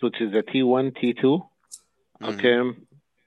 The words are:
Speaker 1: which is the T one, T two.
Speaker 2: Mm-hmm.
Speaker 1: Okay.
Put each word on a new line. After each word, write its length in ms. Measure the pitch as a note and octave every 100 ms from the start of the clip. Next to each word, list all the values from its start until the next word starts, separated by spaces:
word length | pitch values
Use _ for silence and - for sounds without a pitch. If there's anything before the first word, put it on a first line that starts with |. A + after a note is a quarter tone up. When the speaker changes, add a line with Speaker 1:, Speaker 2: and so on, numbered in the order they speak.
Speaker 1:
which 200 | A#2+ -
is 100 | A2+
the 100 | G#2+
T 200 | G#2+ C3+
one, 280 | B2+ B2+ C3+ B2+
T 140 | B2
two. 300 | A#2+ C3 D#3+ - _ _ - _ _ _ -
Speaker 2:
Mm-hmm. 40 | A2
Speaker 1:
Okay. 520 | G#2 A#2+ A#2+ B2 B2 - _ _ _